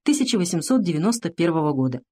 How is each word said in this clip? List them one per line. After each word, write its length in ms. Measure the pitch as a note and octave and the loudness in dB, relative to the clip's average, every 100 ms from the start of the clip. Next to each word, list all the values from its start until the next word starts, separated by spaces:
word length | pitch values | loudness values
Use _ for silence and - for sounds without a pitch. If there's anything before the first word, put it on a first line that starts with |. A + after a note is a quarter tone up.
тысяча 340 | - D4 C4 G#3+ | 0 0 0 0
восемьсот 460 | F3+ E3+ - B3+ | 0 -2 0 0
девяносто 460 | F3+ D3+ G3 A#3 E3+ | 2 0 0 -2 -4
первого 420 | - E3+ D#3+ D3+ | -2 0 2 0
года. 300 | C3+ C3 B2+ - | 0 -2 -4 -10